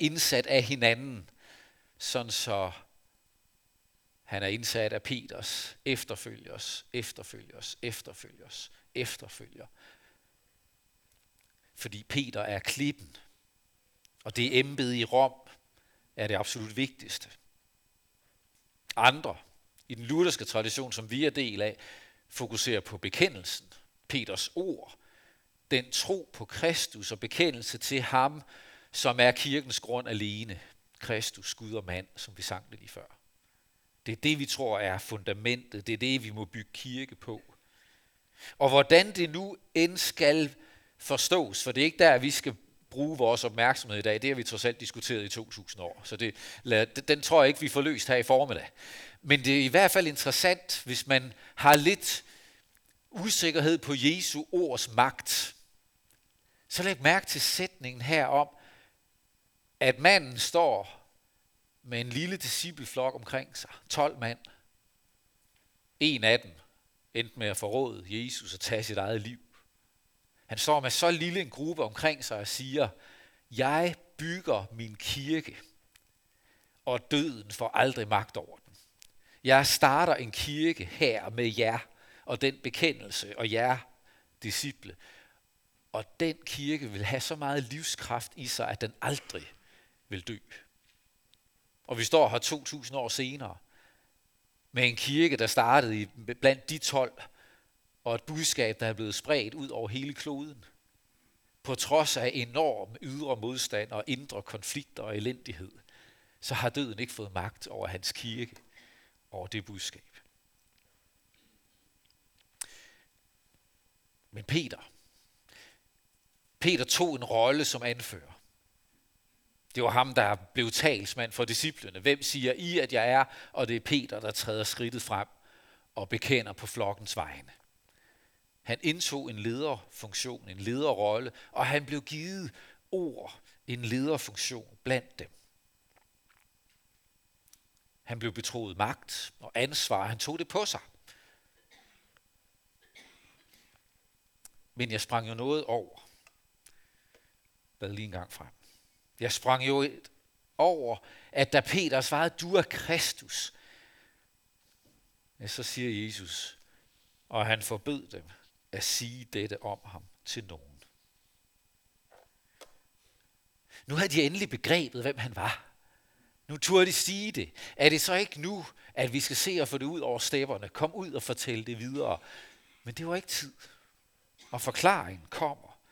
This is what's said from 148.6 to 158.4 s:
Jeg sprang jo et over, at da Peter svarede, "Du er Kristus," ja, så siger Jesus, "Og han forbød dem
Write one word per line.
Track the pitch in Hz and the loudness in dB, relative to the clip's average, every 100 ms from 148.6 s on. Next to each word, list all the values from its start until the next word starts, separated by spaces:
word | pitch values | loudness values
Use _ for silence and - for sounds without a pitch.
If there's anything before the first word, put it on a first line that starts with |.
| _ _ _ _ _ - | _ _ _ _ _ -6
Jeg | 117 | -4
sprang | - 127 127 131 | 0 4 4 4
jo | 139 | 2
et | 143 - - _ _ _ _ - | 2 -2 -20 _ _ _ _ 2
over, | 170 165 120 110 - - - | 4 4 -2 -6 -10 -20 -6
at | 139 139 | 0 4
da | 143 | 4
Peter | - 185 165 131 | 4 0 2 2
svarede, | - 151 170 - | 2 2 0 -2
"Du | 170 | 2
er | 190 | 4
Kristus," | - - - 165 - - - - - - - - - _ _ _ _ _ _ _ _ _ _ _ _ _ _ _ | 4 -4 -2 0 0 -4 -8 -8 -8 -12 -20 -20 -20 _ _ _ _ _ _ _ _ _ _ _ _ _ _ _
ja, | 104 | -10
så | - | -8
siger | 120 127 123 104 | -6 -4 -2 -2
Jesus, | 107 101 90 - - - - _ _ _ _ _ - | -4 -8 -10 -8 -10 -14 -20 _ _ _ _ _ -6
"Og | 113 110 | -2 0
han | 110 | 0
forbød | - 107 143 143 - | -2 -6 -4 -6 -8
dem | 92 80 - | -18 -18 -20